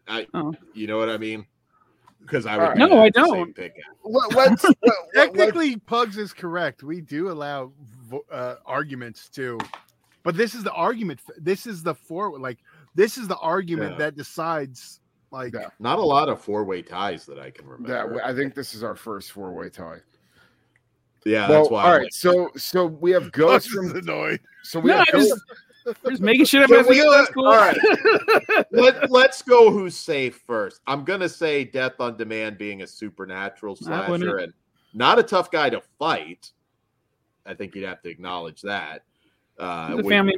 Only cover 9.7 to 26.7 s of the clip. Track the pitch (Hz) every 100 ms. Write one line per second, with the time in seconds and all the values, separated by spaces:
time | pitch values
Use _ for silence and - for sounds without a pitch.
9.7 | - _ _ _ _ 165 170 226 240 202
10.7 | 165 175 240 202 131 - - 160 196 240
11.7 | 185 165 147 _ 165 202 143 131 120 _
12.7 | _ 143 165 220 262 208 185 165 180 180
13.7 | 165 151 - 151 147 143 - 160 160 139
14.7 | 123 - - _ _ _ 135 123 113 -
15.7 | _ 113 170 180 143 147 110 - 104 101
16.7 | 92 85 90 101 82 - 69 67 67 69
17.7 | 64 117 123 107 127 117 131 139 139 131
18.7 | 110 113 92 113 101 - 101 95 85 85
19.7 | - 85 82 _ _ _ _ _ _ _
20.7 | _ _ _ _ _ 107 107 101 151 151
21.7 | 110 165 160 127 - 180 180 175 139 -
22.7 | 185 175 156 175 185 180 139 160 262 240
23.7 | 214 185 147 170 151 156 165 - _ -
24.7 | 165 247 403 330 285 349 226 - - _
25.7 | _ 240 220 254 254 202 254 294 277 269